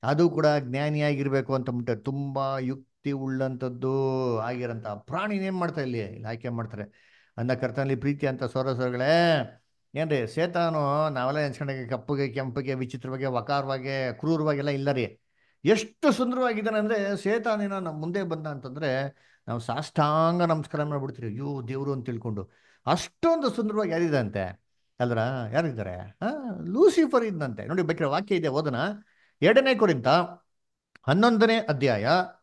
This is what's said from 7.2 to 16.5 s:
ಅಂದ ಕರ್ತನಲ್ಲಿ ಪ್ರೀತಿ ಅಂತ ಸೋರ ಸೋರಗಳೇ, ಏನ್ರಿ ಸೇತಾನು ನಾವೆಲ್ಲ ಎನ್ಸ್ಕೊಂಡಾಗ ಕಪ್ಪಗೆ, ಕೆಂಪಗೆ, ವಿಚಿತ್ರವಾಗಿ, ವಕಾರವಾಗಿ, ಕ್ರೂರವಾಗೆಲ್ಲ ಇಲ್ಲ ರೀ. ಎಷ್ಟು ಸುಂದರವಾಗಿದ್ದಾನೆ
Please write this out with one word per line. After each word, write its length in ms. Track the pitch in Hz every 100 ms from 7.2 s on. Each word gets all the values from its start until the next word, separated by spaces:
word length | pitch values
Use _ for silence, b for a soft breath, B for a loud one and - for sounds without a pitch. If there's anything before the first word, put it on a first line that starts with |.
| b -
ಅಂದ 140 | 120
ಕರ್ತನಲ್ಲಿ 440 | 123 127 117 135 131
ಪ್ರೀತಿ 320 | 139 143 143
ಅಂತ 160 | 131
ಸೋರ 300 | 127 131 131
ಸೋರಗಳೇ, 680 | 123 127 123 131 165 170 156 120 - _ _ _ 147
ಏನ್ರಿ 320 | 160 143 110
ಸೇತಾನು 840 | - 170 175 170 160 139 147 156
ನಾವೆಲ್ಲ 300 | 135 127 147
ಎನ್ಸ್ಕೊಂಡಾಗ 500 | 147 123 143 131 117
ಕಪ್ಪಗೆ, 380 | 123 117 143 139
ಕೆಂಪಗೆ, 460 | 117 131 120 131
ವಿಚಿತ್ರವಾಗಿ, 520 | 131 127 131 131 131 135
ವಕಾರವಾಗಿ, 920 | 123 113 143 135 135 131 135 127 113
ಕ್ರೂರವಾಗೆಲ್ಲ 500 | 147 165 151 143 143
ಇಲ್ಲ 220 | 139 139
ರೀ. 280 | 131 110 - _ _ _ _ 151
ಎಷ್ಟು 460 | 214 220 _ 302
ಸುಂದರವಾಗಿದ್ದಾನೆ 680 | 220 247 254 254